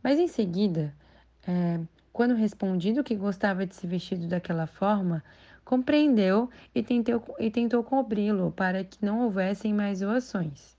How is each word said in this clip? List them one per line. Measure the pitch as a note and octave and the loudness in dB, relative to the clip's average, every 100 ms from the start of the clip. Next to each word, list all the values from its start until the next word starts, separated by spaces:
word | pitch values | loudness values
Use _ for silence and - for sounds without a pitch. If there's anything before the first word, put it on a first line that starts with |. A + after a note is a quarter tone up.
Mas | B3 D4 | 2 2
em | F4 | 2
seguida, | - G3 E3+ G#3 E3 D3+ C#3+ _ - _ _ - | 0 -2 2 0 0 -4 -8 _ -20 _ _ -4
é, | F3+ F3 E3+ E3 _ _ | -2 0 -2 -6 _ _
quando | - A#3+ | 0 2
respondido | A#3 G#3+ - G3 F#3 F3+ A#3+ | 4 2 0 -2 0 0 0
que | C4+ | -2
gostava | G#3+ G3+ F#3+ G#3 F#3 | -2 -2 0 -2 0
de | F#3+ | -4
se | - F3 | -6 -6
vestir | F3+ - F#3 | -6 -4 -6
daquela | E3+ F3+ - E3 D#3+ | -4 -4 -2 -4 -4
forma, | - G3 G#3 F#3 D#3+ - - - - | -2 0 2 0 -2 -6 -20 -20 -20
compreendeu | - B3+ B3+ D4+ D4+ A3+ F#3+ G3 B3+ - - | -2 0 2 4 4 4 4 2 0 -8 -6
e | - | -4
tentou, | G#3+ A#3+ A3+ A#3 - - | 0 0 2 -2 -4 -4
e | A3+ | -2
tentou | A#3 A#3 A#3+ | 0 2 0
cobri-lo | A3+ C4+ C4 G#3+ G#3 G3+ F3 | 0 -2 0 0 0 0 -2
para | E3 F#3 F#3+ | 0 -2 0
que | F#3+ - | -6 -4
não | G#3 A3 | -2 0
houvessem | A#3+ G3 F#3 G3+ A3 | 0 0 -2 -2 -2
mais | G#3 G3+ F#3+ | 0 0 -2
zoações. | G3 A#3+ B3 G3 D#3+ C#3 - | -2 -2 -2 -4 -4 -8 -20